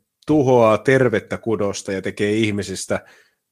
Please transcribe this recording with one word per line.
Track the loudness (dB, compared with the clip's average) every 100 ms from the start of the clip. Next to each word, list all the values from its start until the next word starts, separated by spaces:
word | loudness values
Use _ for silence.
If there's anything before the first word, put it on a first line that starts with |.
| _ _ -2
tuhoaa | 0 4 4 4 2
tervettä | 2 2 2 0 -4 -10
kudosta | -6 -4 -4 -6 -8
ja | -8
tekee | -8 -4 -2
ihmisistä | 0 -2 -4 -8 -10 -6 -8 -8 _ _ _ _